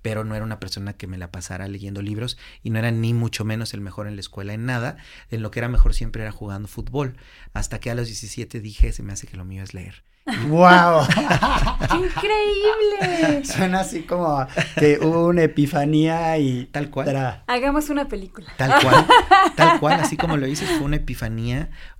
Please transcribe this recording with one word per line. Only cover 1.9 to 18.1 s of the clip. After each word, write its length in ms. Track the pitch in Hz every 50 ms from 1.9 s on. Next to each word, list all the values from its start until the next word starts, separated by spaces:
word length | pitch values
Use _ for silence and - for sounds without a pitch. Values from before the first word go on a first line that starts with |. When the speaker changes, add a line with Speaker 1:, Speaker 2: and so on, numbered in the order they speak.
| 98 101
Speaker 1:
libros 340 | 98 104 104 107 117 127 - - - - - - -
y 80 | 110
no 80 | 110 110
era 100 | 113 120
ni 240 | 117 113 113 113 120
mucho 320 | 117 117 113 - - 110
menos 300 | 110 110 110 113 - -
el 60 | 101
mejor 260 | 101 95 85 - 104
en 80 | 104 104
la 60 | 98
escuela 320 | 92 - - - 98 101 104
en 100 | 110 117
nada. 320 | 127 127 117 117 147 - - - - - - - -
En 140 | - 113 110
lo 80 | 104
que 80 | - 117
era 100 | 117 123
mejor 240 | 123 113 - - -
siempre 300 | - 113 107 - 113 110
era 80 | 107
jugando 360 | 104 - 107 101 98 98 107
fútbol, 480 | 101 - 117 113 117 120 143 143 127 123 - - - - - - - -
hasta 260 | - - - - -
que 120 | - 123
a 40 | 120
los 120 | 120 117
diecisiete 520 | 113 113 - 113 101 - - 113 - - 117
dije, 320 | 104 107 101 - - 110
"Se 120 | - - 110
me 100 | 101 98
hace 140 | - -
que 100 | - -
lo 80 | 92 90
mío 160 | 92 95 95
es 140 | 95 92 -
leer". 280 | 92 90 90 - - _ _ _ _ _ 285 226 - 117
Speaker 2:
¡Guau! 580 | 147 151 165 180 180 180 180 175 175 165 160 135
Speaker 3:
<laughs> 840 | - - 214 294 - - - 214 262 262 - - 226 - - - -
¡Qué 60 | -
increíble! 1500 | 339 370 370 - - 381 415 427 427 415 415 415 392 403 427 440 440 427 415 415 392 381 359 349 339 320 311 294 285 277
Speaker 2:
<laughs> 0 |
Suena 360 | 277 - 196 190 185 185 190
así 200 | 185 185 - 170
como 460 | 165 - 175 180 175 160 147 139 131 131 - 175 156 - - 165
que 180 | 151 151 147 -
hubo 280 | 156 156 165 170 170
una 160 | 175 175 175 160
epifanía 920 | 151 - 143 147 139 - 147 143 147 156 151 156 160 165 165 165 160 160 156
y 260 | 143 131 127 123 127 -
Speaker 1:
Tal 180 | - 147 147 -
cual. 180 | - 135 139
Speaker 2:
tra- 360 | 147 135 135 135 127 - - -
Speaker 3:
Hagamos 440 | - 247 247 254 277 277 302 294 -
una 160 | 294 285 277
película. 400 | -